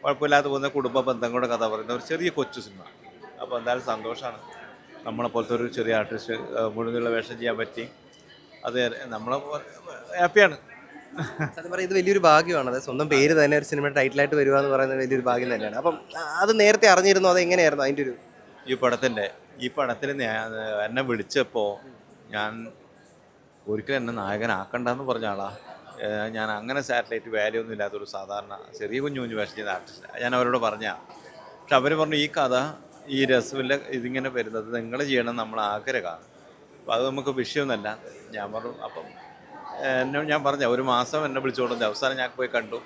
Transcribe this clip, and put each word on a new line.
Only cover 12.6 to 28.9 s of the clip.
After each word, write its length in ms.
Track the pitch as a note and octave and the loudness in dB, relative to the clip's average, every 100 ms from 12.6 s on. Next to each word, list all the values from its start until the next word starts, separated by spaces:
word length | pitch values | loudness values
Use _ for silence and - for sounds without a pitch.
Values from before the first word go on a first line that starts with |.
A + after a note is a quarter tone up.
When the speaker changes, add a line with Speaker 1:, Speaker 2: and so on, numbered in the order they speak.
| B2+ | 0
Speaker 2:
അതായത് 120 | B2 | -2
സ്വന്തം 260 | C#3 C3 D3+ | -4 -2 4
പേര് 360 | C#3+ C#3+ D#3+ | 6 8 8
തന്നെ 120 | C#3+ D3 | 6 6
ഒരു 40 | |
സിനിമയുടെ 300 | D3 D3 C#3+ | 2 -2 0
ടൈറ്റിലായിട്ട് 400 | C#3+ C3+ C3+ C#3+ | 2 2 4 2
വരിക 220 | D3 C#3 C#3 | 4 4 4
എന്ന് 120 | C#3 | 4
പറയുന്നത് 280 | C3+ C3+ C3 | 2 2 0
വലിയൊരു 240 | C3 C3 | 0 0
ഭാഗ്യം 320 | B2 B2 B2 | 2 0 0
തന്നെയാണ്. 220 | A2+ G#2+ A2 | -2 -2 0
അപ്പം, 220 | D#3+ D#3 - D#3+ | 0 -2 -8 -8
ആ, 20 | D#3 D#3+ | -6 0
അത് 180 | G3+ A3 | 2 6
നേരത്തെ 280 | G#3 G#3+ A3 | 8 8 8
അറിഞ്ഞിരുന്നോ, 420 | F#3 F#3+ F#3+ F#3 | 8 8 6 6
അത് 100 | F3+ | 4
എങ്ങനെയായിരുന്നു 440 | F3 F3+ D#3+ C#3+ | 4 6 4 4
അതിൻ്റെ 180 | C3+ C#3 | 0 0
ഒരു? 120 | C3+ A#2+ - - - - - | -4 -6 -16 -20 -20 -20 -6
Speaker 1:
ഈ 60 | |
പടത്തിൻ്റെ, 560 | B2+ B2+ A#2 C3 A2 G2+ - - - | 2 2 2 0 0 -6 -6 -20 -8
ഈ 80 | B2+ | -6
പടത്തിൽ 440 | - C3 A#2 C3+ | -2 -2 -2 -4
ഞാൻ, 380 | C#3 A#2 A2 A2 A2 A2 G#2 G#2+ | -4 -2 -2 -4 -6 -6 -4 -2
എന്നെ 160 | B2 | -2
വിളിച്ചപ്പോൾ 680 | C3 A#2 G2 C#3+ B2 A#2 G#2 G2+ C3+ B2+ - - - | -2 -2 0 0 0 0 -2 -4 -14 -20 -20 -20 -10
ഞാൻ 180 | G#2+ G#2+ A2+ A2+ - - - - _ _ _ _ _ - | -6 -6 -6 -14 -16 -20 -20 -20 _ _ _ _ _ -6
ഒരിക്കലും 280 | G#2+ G#2 C3+ | -6 -2 -4
എന്നെ 120 | A#2 A#2 | -2 -4
നായകനാക്കണ്ടെന്ന് 840 | G2 G#2 A#2 F#2+ G2 B2 A#2+ B2 C3+ | -4 -2 -2 -2 -4 -4 -2 -4 -2
പറഞ്ഞ 180 | A#2 A2 | -2 -2
ആളാ. 160 | G2 G2 G#2 - - - - | -4 -8 -10 -18 -20 -20 -8
ഏ, 40 | G#2 G#2+ G#2+ A2+ | -6 -4 -4 -4
ഞാൻ 120 | A2 G#2 | -4 -4
അങ്ങനെ 220 | A2+ C#3 C3 | -4 -6 -2
സാറ്റലൈറ്റ് 420 | A#2+ A#2+ A2+ A#2 A2 | -2 -2 -6 -4 -2
വാല്യൂ 220 | G#2 A2+ | 0 -2
ഒന്നും 120 | A2+ G#2+ | -6 -6
ഇല്ലാത്തൊരു 300 | G2+ G2+ G2+ G2 | -6 -6 -10 -12
സാധാരണ 380 | G2 G2+ G#2 G2+ - - | -8 -10 -10 -16 -16 -10
ചെറിയ 200 | G#2+ | -6